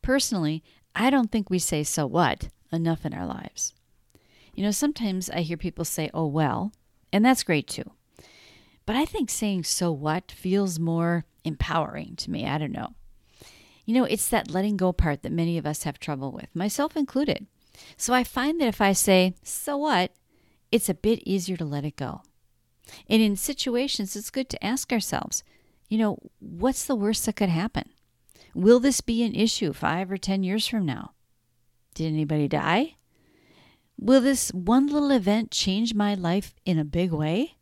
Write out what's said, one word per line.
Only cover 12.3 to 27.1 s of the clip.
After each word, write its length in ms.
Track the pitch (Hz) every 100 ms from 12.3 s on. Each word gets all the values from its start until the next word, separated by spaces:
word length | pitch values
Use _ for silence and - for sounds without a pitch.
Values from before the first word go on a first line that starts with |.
me. 160 | 135 113
I 120 | 147
don't 120 | 151
know. 220 | - - - - - _ _ - - - _ -
You 80 |
know, 100 | 233
it's 240 | 247 - -
that 220 | 226 -
letting 260 | 175 202 202
go 160 | 185
part 300 | 180 165 143
that 100 | -
many 240 | 170 165 170
of 80 |
us 200 | 151 151
have 140 | 160 135
trouble 340 | - 139 135
with, 220 | - -
myself 440 | 165 202 - 294 320
included. 480 | 277 262 285 - 208 _ _ - - -
So 160 | -
I 120 | 254
find 360 | 240 - 269 330
that 80 | 254
if 140 | 208
I 100 | 196
say, 400 | 190 - 185 185 180
"So 360 | - - - 285
what?" 340 | 302 202 180 _ _ _ _ _ _
it's 200 | 226 -
a 40 |
bit 280 | 175 214 233
easier 320 | - 196 180 180
to 80 |
let 220 | 156 143 147
it 100 | -
go. 240 | 131 - _ _ _ _ _ _ - - -
And 140 | 220
in 140 | 214 196
situations, 800 | - 277 - 240 277 - 196
it's 140 | 202 220
good 220 | 269 262
to 120 | -
ask 300 | 196 262 -
ourselves, 500 | 233 - - - - - _ _ _ _
you 80 | 220
know, 220 | 214 - - _
What's 440 | - 170 240 254
the 100 | -
worst 300 | 247 202